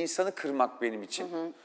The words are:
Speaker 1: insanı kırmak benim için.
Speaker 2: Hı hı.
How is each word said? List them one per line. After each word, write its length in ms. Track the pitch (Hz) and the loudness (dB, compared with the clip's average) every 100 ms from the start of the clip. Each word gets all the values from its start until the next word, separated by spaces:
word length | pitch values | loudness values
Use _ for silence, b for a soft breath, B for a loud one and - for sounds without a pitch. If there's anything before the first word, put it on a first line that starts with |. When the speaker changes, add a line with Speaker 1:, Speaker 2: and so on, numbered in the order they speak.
Speaker 1:
insanı 320 | 165 - 190 | 0 2 0
kırmak 500 | 190 147 139 123 - | 0 0 4 4 4
benim 200 | 120 110 | -2 -2
için. 220 | 101 - 180 | -6 -6 -4
Speaker 2:
Hı 40 | 165 | -2
hı. 120 | 165 - | -4 -8